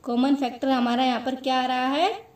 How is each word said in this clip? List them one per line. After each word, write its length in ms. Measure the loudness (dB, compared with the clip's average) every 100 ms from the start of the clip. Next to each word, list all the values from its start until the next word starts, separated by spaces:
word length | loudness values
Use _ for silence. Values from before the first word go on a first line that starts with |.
कॉमन 300 | -2 0 2
फैक्टर 340 | 2 0 -2 0
हमारा 360 | 2 2 2
यहाँ 160 | 2 0
पर 140 | -4 -4
क्या 200 | -2 0
आ 80 | 0
रहा 200 | 0 0
है? 260 | 0 0 -2 -12